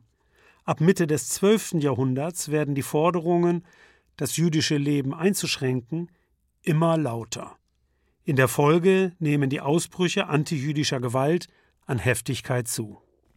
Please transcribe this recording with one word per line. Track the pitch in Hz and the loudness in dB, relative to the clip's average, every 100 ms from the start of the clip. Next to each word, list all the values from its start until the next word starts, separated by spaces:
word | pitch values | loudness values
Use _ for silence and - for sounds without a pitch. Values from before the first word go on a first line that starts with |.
| _ _ _ _ _ _ | _ _ _ _ _ _
Ab | - 151 | -4 2
Mitte | 160 190 151 | 4 4 2
des | 151 - | 0 -4
zwölften | - 196 214 - 170 | 0 2 2 0 -2
Jahrhunderts | 143 127 131 127 160 175 - | 0 0 0 -2 -4 -6 -4
werden | 151 143 | -2 -2
die | 139 | -2
Forderungen, | 123 151 170 180 165 175 175 175 - _ - _ _ - | -2 0 2 0 0 2 2 0 -4 _ -20 _ _ -8
das | 139 - | -4 0
jüdische | 170 156 - 151 | 2 2 0 0
Leben | 143 143 135 | 0 0 -2
einzuschränken, | 139 190 190 170 - 131 127 120 165 170 _ _ _ _ _ | 0 0 0 -2 -2 -2 -2 -2 -6 -6 _ _ _ _ _
immer | - 156 165 165 | -2 2 2 2
lauter. | 139 117 110 - - - _ _ _ _ _ _ | -2 -4 -8 -12 -12 -18 _ _ _ _ _ _
In | - 135 | -2 2
der | 127 | 2
Folge | - 143 170 180 190 190 175 | 4 4 4 4 2 2 -2
nehmen | 151 147 135 | 0 2 0
die | 143 | -2
Ausbrüche | 139 165 - - 175 202 180 | 0 0 -2 -2 -2 -2 -2
antijüdischer | 147 147 156 143 151 143 135 | -2 -2 -4 -2 -2 -2 -2
Gewalt | 123 123 139 175 - _ _ _ - | -2 0 2 0 -2 _ _ _ -6
an | 123 | -2
Heftigkeit | 123 117 - 120 - 123 113 | 0 0 -2 -6 -4 -4 -4
zu. | - 107 - _ _ _ | -6 -8 -12 _ _ _